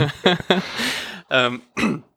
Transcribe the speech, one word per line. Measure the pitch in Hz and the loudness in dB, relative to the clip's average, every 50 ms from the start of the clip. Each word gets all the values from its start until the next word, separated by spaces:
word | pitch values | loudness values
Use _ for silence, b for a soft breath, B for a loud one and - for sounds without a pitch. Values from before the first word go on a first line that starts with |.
| 156 | -2
<laughs> | 147 - - - 185 180 170 - - 190 180 - - - - 233 254 - - - - - 185 - - | -2 -2 0 2 2 2 2 2 2 2 2 2 -4 -6 -6 -4 -4 -4 -6 -8 -10 -14 -16 -8 0
Ähm, | - 131 123 120 123 120 - _ - | 2 2 2 2 0 -4 -10 _ -6
<clears throat> | - - 214 175 165 - _ _ | -2 0 0 0 -2 -6 _ _